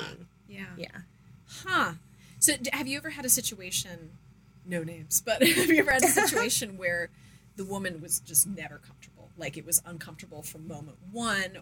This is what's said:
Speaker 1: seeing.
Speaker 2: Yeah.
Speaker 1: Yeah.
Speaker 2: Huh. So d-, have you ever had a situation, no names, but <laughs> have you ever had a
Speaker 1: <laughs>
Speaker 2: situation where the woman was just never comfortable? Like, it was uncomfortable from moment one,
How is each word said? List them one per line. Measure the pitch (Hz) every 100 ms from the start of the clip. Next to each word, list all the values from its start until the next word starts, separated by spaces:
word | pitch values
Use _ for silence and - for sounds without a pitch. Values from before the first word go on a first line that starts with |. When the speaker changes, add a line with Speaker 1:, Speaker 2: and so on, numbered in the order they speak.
| -
Speaker 1:
seeing. | - - _ -
Speaker 2:
Yeah. | 196 190 175
Speaker 1:
Yeah. | 170 - 175 - - - -
Speaker 2:
Huh. | - 381 359 208 160 - - - -
So | - 277
d-, | 247
have | 277 269
you | 277
ever | 311
had | 285 254
a |
situation, | 247 - 196 185 185 190 170 160 - - - - - 180
no | 175
names, | 160 170 156 - -
but | 214
<laughs> | 294
have | 320 349
you | 311
ever | 381
had | 262
a | 320
Speaker 1:
<laughs> |
Speaker 2:
situation | 392 415 370 480 - 214 190
where | 180 175 170 - - - - -
the | 190
woman | 196 190 160
was | 165 -
just | - 156 -
never | 190 151 143
comfortable? | - - - - - 175
Like, | 151 139
it | 151
was | 170 170
uncomfortable | 170 - 156 - 151
from | - 160 160
moment | 151 151 - 180
one, | 226 233 196 185 190